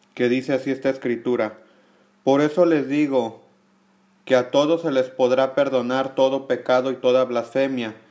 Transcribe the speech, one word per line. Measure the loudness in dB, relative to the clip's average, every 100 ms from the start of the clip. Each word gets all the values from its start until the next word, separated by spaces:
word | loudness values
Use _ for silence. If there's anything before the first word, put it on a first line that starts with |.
| _
que | -4 0
dice | 0 -2
así | -2 -2
esta | -4 -2
escritura, | -2 -4 -4 -2 -2 -2 -6 -20 _ _ _ _ _
"Por | 0 2
eso | 2 2 2
les | 2 0
digo | -2 0 0 -2 -8 _ _ _ _ _ _ _ _ 0
que | 2
a | 2
todos | 2 2 0
se | 0
les | -2 -2
podrá | 0 2 2 2
perdonar | 0 0 0 0 -2 -2
todo | 0 0 0 -4
pecado | -4 0 0 0
y | -2
toda | 2 2
blasfemia, | 2 -2 -2 -2 -2 -2 -6 -10 -20